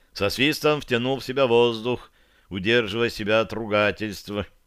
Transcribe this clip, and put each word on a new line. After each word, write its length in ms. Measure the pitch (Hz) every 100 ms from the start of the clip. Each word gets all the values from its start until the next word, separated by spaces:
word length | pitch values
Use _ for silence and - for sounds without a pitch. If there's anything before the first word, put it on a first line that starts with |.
| _
Со 160 | - 101
свистом 520 | 110 139 147 151 151
втянул 380 | - 120 123 135
в 40 |
себя 220 | 127 131 131
воздух, 680 | 117 120 113 117 120 - _ _ _ _
удерживая 600 | 95 95 120 107 110 117
себя 320 | - 104 110
от 120 | 104
ругательства. 920 | 107 113 104 104 95 107 95 - 104 98 _